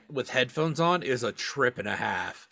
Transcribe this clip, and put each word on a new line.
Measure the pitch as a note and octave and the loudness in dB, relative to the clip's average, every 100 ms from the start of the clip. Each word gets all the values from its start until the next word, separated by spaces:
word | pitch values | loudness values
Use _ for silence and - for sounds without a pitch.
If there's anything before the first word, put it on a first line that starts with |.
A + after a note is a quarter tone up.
| - | -6
with | C#3 B2 | -4 0
headphones | C3+ B2+ D#3 D#3+ D3+ | 0 2 0 0 2
on | E3+ F3 | 4 4
is | - B2 | 2 0
a | A2+ | -2
trip | - - C#3 B2+ - | -4 -6 2 2 2
and | G2+ | -4
a | |
half. | G2+ A2 F#2 F#2 - - | -2 -2 -2 -4 -10 -20